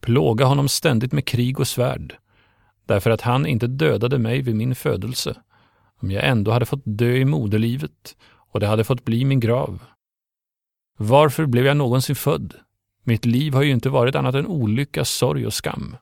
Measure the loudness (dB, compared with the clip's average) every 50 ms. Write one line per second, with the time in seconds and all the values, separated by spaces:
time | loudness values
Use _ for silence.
0 | 0 2 2 4 4 2 2 4 4 4 4 2 2 0 -2 0 0 2 2 2
1 | 0 0 -2 -4 -2 -2 -2 0 0 0 0 -2 -4 -4 0 -2 -2 -2 -2 -4
2 | -10 -14 -16 -20 _ _ _ _ _ _ _ _ _ _ _ _ _ 0 0 2
3 | 2 2 0 2 2 0 0 2 2 0 0 0 0 -2 -2 0 2 2 2 2
4 | 0 0 0 0 0 0 -2 -2 -2 -2 -2 0 0 -2 -4 -2 -2 -2 -2 -2
5 | -4 -6 -6 -6 -6 -6 -8 -10 _ _ _ _ _ _ _ _ _ _ _ _
6 | -6 -4 -4 -2 0 0 2 2 2 2 0 0 0 -2 -4 -6 -4 -6 -2 0
7 | 0 0 2 2 0 0 0 0 -2 0 0 0 0 0 -2 -4 -8 -10 _ _
8 | _ -20 -20 _ _ _ _ _ _ _ _ -2 0 0 2 0 2 0 -2 -2
9 | _ -2 0 0 2 2 2 2 2 2 0 0 -2 -4 -8 -12 -14 -20 _ _
10 | _ _ _ _ _ _ _ _ _ _ _ _ _ _ _ _ _ _ _ _
11 | 0 4 6 6 6 4 2 0 0 2 2 2 2 2 2 2 0 2 0 0
12 | 0 -2 -4 -2 0 -2 -2 -2 -4 -10 -14 -18 _ _ _ _ _ _ _ _
13 | _ -2 -2 0 2 0 2 2 0 2 2 2 2 4 2 0 0 0 2 2
14 | 2 2 2 0 -2 0 0 -2 -2 -2 -2 -2 0 0 0 0 -2 -4 -4 -4
15 | -4 -4 -2 0 0 0 0 -2 -4 -4 -6 -6 -6 -6 -8 -8 -10 -12 -14 -18